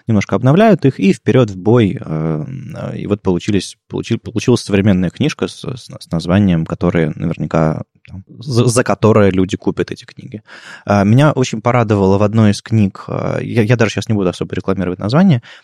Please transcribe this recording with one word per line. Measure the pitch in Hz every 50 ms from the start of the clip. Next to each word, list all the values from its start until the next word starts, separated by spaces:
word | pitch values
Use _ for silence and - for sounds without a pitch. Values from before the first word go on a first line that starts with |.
| _ -
немножко | 110 101 - - 107
обновляют | 98 113 131 147 185 220 226 185 - -
их | 135 - -
и | 190 196
вперёд | 156 - _ 107 107 131 123 107
в | 95
бой. | 92 90 104 117 123 110 90 - -
Э, | - 82 80 78 78 80 78 76 - 90 - 87 - - 80 92 101 95 -
и | - 90
вот | 90 104 -
получились, | - 95 90 85 - - 101 92 - - - _ _
получи-, | _ 98 98 95 - 117
получилась | - - 87 - - - 127 120 110
современная | - - 101 98 95 107 95 92 92 85
книжка | - - 131 151 - - 92
с, | 85 - -
с, | - - - - - - - -
с | - -
названием, | 85 82 80 85 92 104 104 95 87 80 82
которое | - 87 - 87 87 85 87 80 76 76
наверняка, | - 95 87 80 - 78 76 - 80 80 78 80 80 - - _ _ _ -
там, | - 95 -
за, | - - - 120 147 120 117 117
за | 123 113 127
которое | - - 98 - - 107 110 110 101 98
люди | 90 92 95 92 -
купят | - - 101 87 - 87 -
эти | - - -
книги. | - - - - - - 104 - - - - - - - - _
А, | - 101 101 98
меня | 104 113 131 151 151
очень | - 135 127 - - 110
порадовало | - 120 123 123 117 107 107 98 98 95 98 98
в | 107
одной | 101 110 113 110 104
из | 98 -
книг, | - - 113 110 101 95 - - -
э, | - - - - - - -
я, | - - 104 120
я | 104 107 127
даже | 113 110 101
щас | - 101 - -
не | 110
буду | 101 95 90
особо | 87 - 92 - -
рекламировать | 90 - - 98 98 90 90 90 92
название, | - 104 120 160 196 196 139 120 - - - -